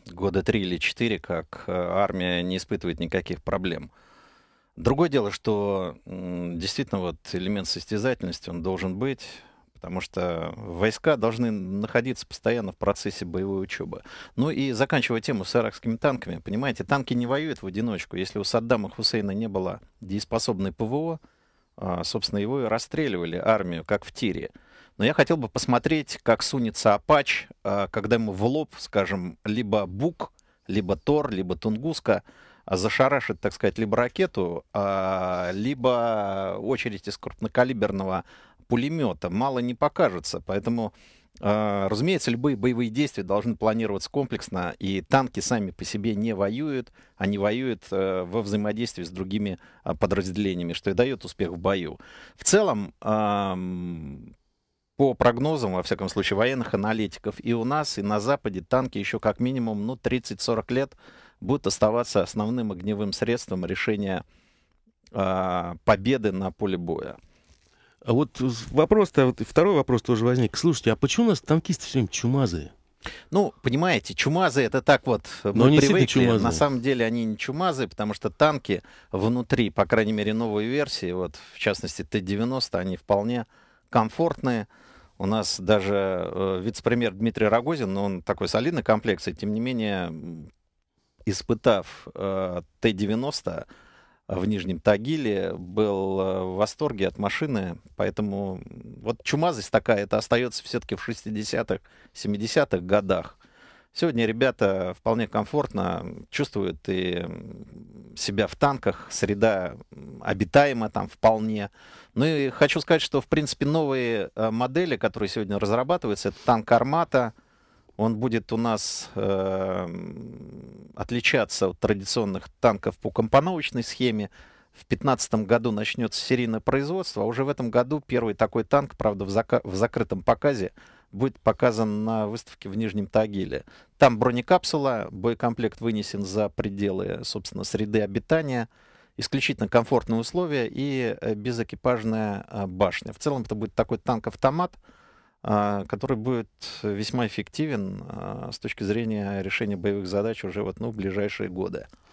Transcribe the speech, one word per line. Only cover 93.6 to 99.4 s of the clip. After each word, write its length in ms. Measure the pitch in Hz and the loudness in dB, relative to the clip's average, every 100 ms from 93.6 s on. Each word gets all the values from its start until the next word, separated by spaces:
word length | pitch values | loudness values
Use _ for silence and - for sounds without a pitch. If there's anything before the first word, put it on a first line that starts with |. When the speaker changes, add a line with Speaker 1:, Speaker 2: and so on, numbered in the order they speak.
| - - - - _ _ - | -10 -16 -20 -20 _ _ -8
Speaker 1:
в 180 | 92 98 | -4 -2
Нижнем 320 | 104 87 87 | -2 -2 -2
Тагиле, 760 | 104 104 117 156 123 98 90 | 2 2 2 -2 0 -2 -2
был, 640 | 92 90 98 107 98 95 95 | -6 -6 0 2 2 0 0
э, 200 | 95 92 | 0 -2
в 120 | 92 92 | -2 0
восторге 520 | 107 - 151 110 95 | 0 0 -4 -2 -2
от 100 | - | -2
машины. 580 | 101 - 156 120 92 85 - - | -4 -2 -2 -2 -4 -8 -12 -4
Поэтому 640 | 98 95 107 98 98 92 - - - - | -4 -2 -4 -4 -4 -6 -12 -16 -18 -10
вот 200 | 107 117 | -6 -6
чумазость 460 | - 143 | -2 0